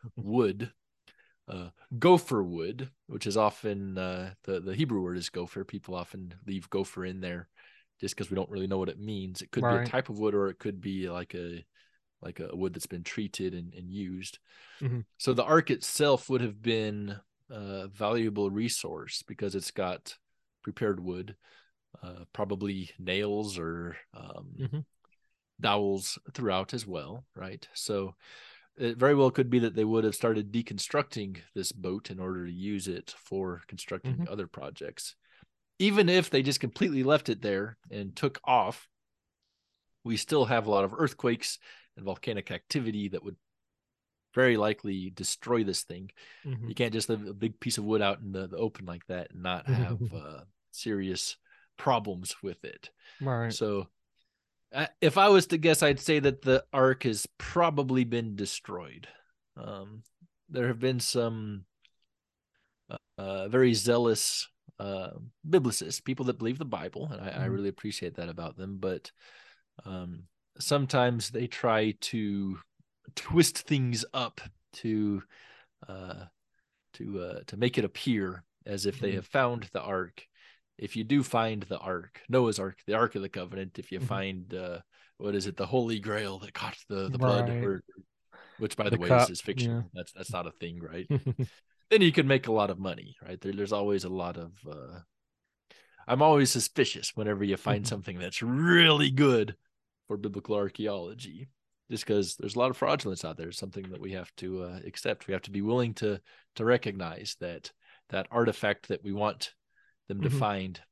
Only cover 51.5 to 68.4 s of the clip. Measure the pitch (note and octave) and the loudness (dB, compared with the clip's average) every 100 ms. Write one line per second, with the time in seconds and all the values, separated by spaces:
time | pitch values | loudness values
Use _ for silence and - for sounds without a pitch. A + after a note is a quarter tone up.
51.5 | _ _ - C#3+ A#2 G#2 F2+ F#2 - G2 | _ _ -2 2 2 0 -8 -8 -8 -10
52.5 | E2+ - - - _ - - C3+ A#2 A#2 | -10 -14 -16 -20 _ -20 -8 -2 0 -2
53.5 | G#2+ G#2+ G2+ F#2+ _ _ _ _ _ _ | -2 -2 -2 -4 _ _ _ _ _ _
54.5 | _ _ C3+ D#3 - D#3+ F#3+ G#3 F#3+ - | _ _ -4 -4 2 4 8 10 10 8
55.5 | E3 D#3+ C#3+ D3 C#3 - D3+ C#3 C3+ C3 | 4 6 6 6 4 4 4 4 2 4
56.5 | C3 - C3+ C3 C3 B2+ G#2+ - _ - | 4 4 6 6 6 0 -2 -4 _ -2
57.5 | F3+ E3+ D3 C3 B2+ A#2 A#2+ A2+ G2+ G2 | 4 4 4 2 2 2 0 -2 -4 -4
58.5 | - - F2+ D2 A#1+ - - _ _ _ | -6 -8 -10 -10 -16 -20 -20 _ _ _
59.5 | - - G2 G2+ G#2+ - _ F3 _ _ | -14 -12 -12 -12 -16 -20 _ -20 _ _
60.5 | C3+ B2 A#2 B2+ B2+ - B2 A#2 A2+ G#2+ | -2 0 2 0 0 0 0 0 -2 -6
61.5 | G2+ - _ _ _ _ _ _ _ _ | -8 -12 _ _ _ _ _ _ _ _
62.5 | _ _ _ _ - _ - G2 G2 G2 | _ _ _ _ -18 _ -12 -6 -6 2
63.5 | B2+ B2+ A2 A2+ A#2+ A#2 G#2+ - - - | 8 8 6 4 6 6 4 0 -2 -6
64.5 | _ - - G2+ F#2+ F#2 - A#2 _ D#3 | _ -20 -12 -8 -6 -8 -12 -16 _ 4
65.5 | F3+ B2 - D#2+ - - C3 B2 - A2+ | 4 4 -2 -6 -8 -6 -2 -2 0 -2
66.5 | C3+ B2+ A2 - C3+ D3 A#2 G2 C3 - | -4 -4 -6 -6 -8 -10 -8 -8 -4 -2
67.5 | G2 G2 - G#2+ - F2 F2 E2+ E2 | -2 -2 -4 -8 -6 -8 -6 -8 -8